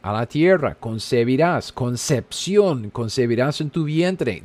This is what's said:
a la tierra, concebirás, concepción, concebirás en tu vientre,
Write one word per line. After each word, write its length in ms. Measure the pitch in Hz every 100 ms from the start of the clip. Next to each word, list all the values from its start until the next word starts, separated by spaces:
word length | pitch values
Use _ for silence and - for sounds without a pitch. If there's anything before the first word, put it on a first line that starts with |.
a 100 | 98
la 140 | 107 120
tierra, 480 | 147 175 185 127
concebirás, 960 | 76 113 110 - 120 117 131 170 143 -
concepción, 1200 | - 123 120 - 131 - - 165 208 196 135 107
concebirás 680 | - 113 135 120 117 135 -
en 100 | 151
tu 140 | 170
vientre, 580 | 151 156 175 185 120 92